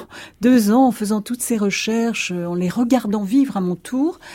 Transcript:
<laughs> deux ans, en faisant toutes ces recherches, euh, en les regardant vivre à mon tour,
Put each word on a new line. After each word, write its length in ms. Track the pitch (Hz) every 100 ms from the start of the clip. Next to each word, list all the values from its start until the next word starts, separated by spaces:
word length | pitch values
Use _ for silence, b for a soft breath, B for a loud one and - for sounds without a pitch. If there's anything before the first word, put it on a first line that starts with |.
| - -
<laughs> 220 | - -
deux 300 | 233 254 202
ans, 140 | 233 269
en 60 |
faisant 300 | - 208 214
toutes 200 | 208 240
ces 160 | - 226
recherches, 760 | 202 - - 226 233 226 -
euh, 140 | 180 175
en 80 |
les 160 | 175 180
regardant 540 | 214 247 247 214 214
vivre 340 | 196 269 269 202
à 40 |
mon 140 | 180 180
tour, 440 | - 254 311 370 B